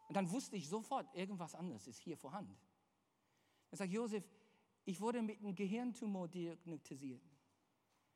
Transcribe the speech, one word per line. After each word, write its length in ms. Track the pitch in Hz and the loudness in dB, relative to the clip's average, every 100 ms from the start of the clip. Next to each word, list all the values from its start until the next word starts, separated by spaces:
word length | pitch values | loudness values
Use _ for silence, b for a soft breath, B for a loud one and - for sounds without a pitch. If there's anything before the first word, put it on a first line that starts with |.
| - | 0
Und 100 | 185 | 4
dann 140 | 180 | 6
wusste 240 | 233 - | 4 2
ich 140 | 208 143 | -2 0
sofort, 440 | 208 214 269 175 175 | 0 2 0 0 -2
irgendwas 360 | 190 196 165 156 | -2 -2 -4 -2
anderes 280 | 175 113 131 | -4 -4 -8
ist 100 | 104 | -8
hier 180 | - 147 | -6 -6
vorhanden. 400 | - 196 95 98 - _ _ _ _ _ b b b b b | -4 -6 -6 -10 -20 _ _ _ _ _ b b b b b
Er 60 | 185 | -2
sagt, 120 | 190 | 0
„Josef, 320 | 208 233 208 - B B B B _ | 2 2 0 -2 B B B B _
ich 160 | - 175 | -4 0
wurde 200 | 220 240 | 2 4
mit 200 | 220 208 | 2 0
einem 120 | 208 | -2
Gehirntumor 760 | 185 196 226 247 233 220 190 175 | 2 2 2 2 0 0 0 0
diagnostiziert. 920 | 180 170 165 170 151 - 139 139 123 - - _ _ _ _ _ _ b | 0 -2 -4 -6 -8 -6 -6 -6 -6 -12 -20 _ _ _ _ _ _ b